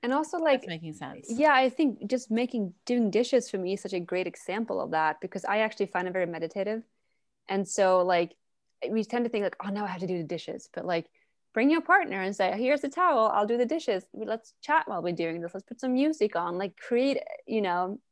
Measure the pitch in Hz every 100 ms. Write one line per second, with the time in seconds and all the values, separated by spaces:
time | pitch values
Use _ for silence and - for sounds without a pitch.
0 | 240 269 302 359 320 269 - 165 160 151
1 | 139 - - 226 302 269 262 254 302 208
2 | 202 254 - 220 240 247 196 - - 247
3 | 220 208 240 254 240 196 180 196 196 190
4 | 175 185 180 - - 190 226 190 139 156
5 | 156 151 185 196 - 208 220 220 196 185
6 | 180 185 175 165 165 180 196 220 226 _
7 | _ _ _ _ - 196 185 - 190 185
8 | 180 175 170 - _ _ _ _ 123 220
9 | 214 240 233 233 196 - 196 202 208 180
10 | 180 180 160 170 - - - - 175 170
11 | 170 _ _ _ _ - 262 330 330 370
12 | 349 196 190 202 190 185 254 285 277 302
13 | 359 277 220 - 208 233 247 320 311 196
14 | - - 214 226 - _ - 311 - 196
15 | 175 175 165 165 170 190 - 240 262 254
16 | 294 311 214 180 175 175 196 - - 240
17 | 269 269 - - - 220 196 175 185 208
18 | _